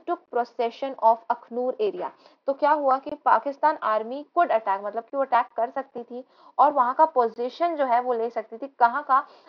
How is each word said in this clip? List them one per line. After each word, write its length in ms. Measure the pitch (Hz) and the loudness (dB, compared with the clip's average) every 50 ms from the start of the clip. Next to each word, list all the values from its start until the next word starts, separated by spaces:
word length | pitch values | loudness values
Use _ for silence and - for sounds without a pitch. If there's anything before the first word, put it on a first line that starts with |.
| - 349 | -8 -8
took 280 | 349 - _ - 240 | -8 -8 _ -6 -4
possession 640 | 233 240 240 _ - 233 233 - - 277 269 254 - 220 | -4 -4 -4 _ -4 -4 -4 -4 -6 -10 -8 -4 2 4
of 140 | 226 233 226 - - | 4 4 2 0 -6
Akhnoor 480 | 233 - - - 233 247 247 254 254 - | -6 -6 -6 -10 -8 -6 -4 -4 -4 -2
area। 280 | 220 196 180 180 160 131 - _ _ - _ _ - | -2 -4 -4 -6 -10 -10 -12 _ _ -20 _ _ -6
तो 60 | 269 269 | -6 -4
क्या 180 | - 302 285 | 0 2 2
हुआ 260 | 311 302 285 262 262 | 2 2 2 0 0
कि 140 | 269 - 294 | 0 -2 -8
पाकिस्तान 640 | 294 - - 247 220 226 - 285 269 - 302 311 311 302 - | -8 -2 2 4 4 4 2 -2 -4 0 0 0 0 0 -2
Army 420 | 220 220 220 220 233 262 294 294 _ - | -2 -2 -2 -2 -4 -10 -12 -10 _ 0
could 160 | 349 349 240 226 220 | 0 2 2 2 -2
attack, 240 | 220 202 190 196 202 | 0 -2 -4 -4 -4
मतलब 200 | 202 202 226 226 | -8 -8 -8 -10
कि 140 | - 277 | -6 -4
वो 60 | 277 269 | -4 -2
attack 240 | 269 247 233 240 - - | 0 2 0 0 0 -4
कर 140 | 226 233 254 | -6 -4 -4
सकती 340 | - 277 262 _ - 240 233 | -4 -8 -10 _ -12 -16 -14
थी 220 | - 240 247 262 _ _ _ - - - - | -12 -14 -16 -16 _ _ _ -20 -6 2 4
और 120 | 269 294 | 4 4
वहाँ 220 | 285 277 240 247 262 | 4 2 0 2 4
का 120 | 311 320 | 2 2
पोजीशन 720 | 311 - 254 233 226 226 240 240 254 - - 339 349 330 | 4 4 2 0 0 0 -4 -8 -6 -4 -2 -2 -2 0
जो 100 | 285 269 | 0 0
है 160 | 254 233 247 | 2 2 0
वो 120 | 247 254 240 | 0 0 -2
ले 160 | 226 226 233 | -2 -2 -4
सकती 280 | - 226 214 - 226 | -6 -8 -10 -10 -12
थी। 100 | 226 277 | -14 -14
कहाँ 360 | 277 _ - 240 233 247 285 294 | -6 _ 2 2 2 2 0 -2
का? 240 | - 262 262 262 - - - _ | 2 0 0 0 -2 -16 -20 _